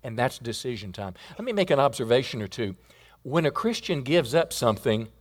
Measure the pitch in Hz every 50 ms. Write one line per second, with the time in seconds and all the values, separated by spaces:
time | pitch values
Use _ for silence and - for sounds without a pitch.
0 | - 127 113 117 123 131 - - 117 117 107 - - 127 120 104 104 98 90 -
1 | 101 95 90 - - - - - 226 254 220 202 180 - 151 139 143 139 113 -
2 | 127 113 120 131 131 - - 117 104 95 - - 117 98 95 _ _ _ - _
3 | - _ - _ _ 127 135 170 160 143 135 - - 226 226 - - - 180 143
4 | 127 131 156 175 143 110 127 165 165 - - - 135 117 107 104 - 131 107 110
5 | 113 110 _ _